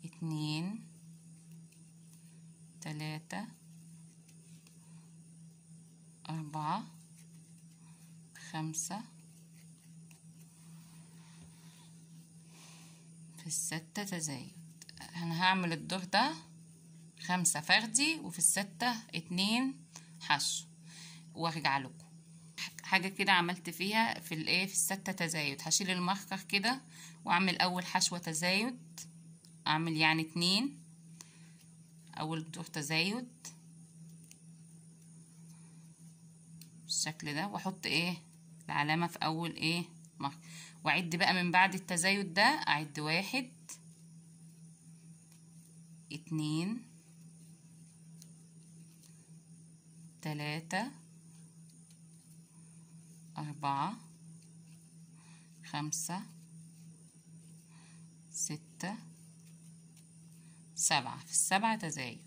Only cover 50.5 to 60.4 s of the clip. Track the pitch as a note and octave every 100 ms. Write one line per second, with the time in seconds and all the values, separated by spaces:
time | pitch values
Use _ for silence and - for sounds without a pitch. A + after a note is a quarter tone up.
50.5 | D#3 D#3+ F#3 B3 - - - - - -
51.5 | - - - - - - - - - -
52.5 | - - - - - - - - - D3+
53.5 | C#3+ C#3+ C#3 D#3+ A3+ - - - - -
54.5 | - - - - - - - - - -
55.5 | - - D3 D3+ - - F3+ A3 - -
56.5 | - - - - - - - - - E3
57.5 | - - - - - - - - - -
58.5 | D3+ - - F3 A#3 - - - - -
59.5 | - - - - - - - - -